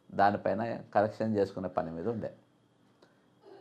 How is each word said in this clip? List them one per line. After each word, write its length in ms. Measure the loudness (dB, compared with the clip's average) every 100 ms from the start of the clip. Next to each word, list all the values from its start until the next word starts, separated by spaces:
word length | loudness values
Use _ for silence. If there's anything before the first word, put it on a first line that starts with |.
| _
దానిపైన 680 | 2 4 4 0 -2 -2 -6 0 2
కరెక్షన్ 420 | 2 0 0 2
చేసుకునే 300 | 0 -2 -4
పని 240 | -4 -4
మీద 160 | -4 -4
ఉండే. 260 | -4 -8 -12 _ _ _ _ _ _ _ _ _ _ -20 -20